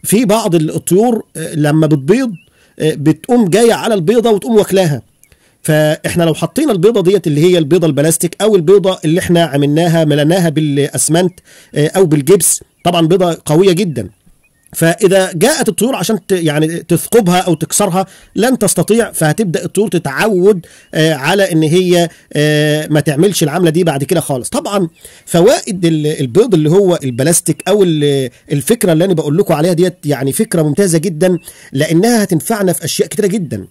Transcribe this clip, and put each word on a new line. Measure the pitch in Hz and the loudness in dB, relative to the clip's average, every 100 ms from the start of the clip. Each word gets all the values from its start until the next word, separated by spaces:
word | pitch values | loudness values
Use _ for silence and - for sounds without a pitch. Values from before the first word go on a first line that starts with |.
في | - 202 240 | 0 0 2
بعض | 214 220 170 | 2 2 0
ال-، | 156 160 | 0 -4
الطيور، | - 180 233 226 - - | 0 2 2 0 -6 -12
آه، | - 160 | -8 -2
لما | 147 156 156 | 0 2 2
بتبيض، | 151 131 220 262 175 _ _ _ - | 0 2 0 0 -6 _ _ _ -4
آه، | 151 | -4
بتقوم | 156 143 156 - 240 208 | 0 0 0 0 0 2
جاية | 180 233 | 2 2
على | 180 180 | 2 0
البيضة | 214 160 240 226 | -2 0 0 2
وتقوم | 208 269 226 | 0 0 0
واكلاها. | 190 190 180 139 - _ _ _ _ _ | 2 0 0 -2 -8 _ _ _ _ _
فإحنا | - 156 151 160 160 170 | -2 0 0 -2 -4 -2
لو | 170 | 0
حطينا | 151 190 - 311 | 0 -4 -2 -2
البيضة | 208 180 233 | 2 2 2
ديت | 175 202 170 | 2 0 0
اللي | 147 | 0
هي | 170 175 | 2 2
البيضة | 151 180 165 | 2 0 0
البلاستيك | 139 151 - 170 - | 0 0 0 -4 -2
أو | 208 202 | 0 2
البيضة | 156 202 180 185 156 | 4 2 2 -2 -2
اللي | 165 | -2
إحنا | 180 170 | 0 0
عملناها، | 165 139 143 147 175 165 156 | 2 0 0 0 2 2 2
ملناها | 143 147 180 170 | 2 2 2 0
بالأسمنت، | 147 156 143 139 143 - 160 180 - _ - - - | -2 -2 -2 -2 -2 -2 0 0 -4 _ -20 -10 -4
آه، | 147 | -2
أو | 190 185 | 2 2
بالجبس، | 151 135 190 - - - _ | 2 2 2 2 -4 -8 _
طبعا | - 175 160 | -2 0 0
بيضة | 185 180 165 - | 2 0 -2 -2
قوية | 156 196 | 2 4
جدا. | 170 196 123 95 _ _ _ _ _ _ | 2 -2 -4 -10 _ _ _ _ _ _
فإذا | - 165 170 196 190 185 | -2 -2 2 2 2 0
جاءت | 175 202 311 233 | 0 0 0 -2
الطيور | - 214 240 | 0 -2 -2
عشان | 180 220 _ | -2 -4 _
ت-، | |
يعني | 190 165 147 156 | -2 0 0 -2
تثقبها | 170 - 170 - 226 190 180 | -4 -2 -4 2 2 2 0
أو | 185 | 0
تكسرها، | 160 156 - 208 175 190 - - - | -2 -2 -2 -2 -2 -4 -8 -14 -2
لن | 220 262 | 0 0
تستطيع، | 196 - 156 220 214 | -2 -2 0 0 0
فهتبدأ | - 156 147 214 151 160 | -2 -2 0 -2 -4 -4
الطيور | - 214 | -2 -2
تتعود، | 180 151 135 202 190 185 202 - - _ | -2 -4 -4 -2 2 2 2 -4 -20 _
آه، | - 160 | -2 0
على | 151 139 196 190 | 0 -2 0 0
إن | 160 | 0
هي، | 156 175 185 175 170 - _ | 2 0 2 2 0 -4 _
آه، | 151 151 151 151 151 156 | -2 0 0 0 -2 -2
ما | 151 | -2
تعملش | 143 139 185 185 | 0 0 0 0
العملة | 160 151 175 | -2 0 0
دي | 156 | 0
بعد | 180 139 | 0 -2
كده | 139 170 | -2 -4
خالص. | - 135 113 | -2 -6 -4
طبعا | - - 202 170 _ - - - | -6 -4 -4 -4 _ -20 -20 -4
فوائد | 170 180 285 - 190 170 | 2 4 2 -2 -4 -2
ال-، | 160 151 156 | 0 -2 -4
البيض | 139 120 254 | -2 0 2
اللي | 185 151 | 2 2
هو | 175 196 170 | 2 2 0
البلاستيك | 135 120 143 170 - 156 - | -2 -2 0 0 -2 -6 -2
أو | 208 | 0
ال-، | 190 156 147 139 131 _ _ | 2 0 0 0 -4 _ _
الفكرة | 147 - 240 196 | -6 -2 0 2
اللي | 160 190 | 0 0
أنا | |
بقول | 170 147 151 | 0 -2 -2
لكم | 202 | 0
عليها | 156 160 | 0 0
ديت، | 170 180 180 147 | 0 0 -2 -6
يعني | 139 135 | -4 -4
فكرة | 135 220 175 | -2 -2 0
ممتازة | 151 143 202 165 | -2 0 0 0
جدا، | 170 156 185 175 - - - | -2 -2 0 -2 -6 -20 -10
لأنها | 135 151 165 214 240 | -4 0 2 2 0
هتنفعنا | 202 165 - 220 190 | 0 -2 -2 -2 -2
في | 165 156 | -2 -6
أشياء | - 208 | -4 -6
كتيرة | - 202 | -2 -2
جدا. | 208 156 110 95 | -2 -6 -10 -12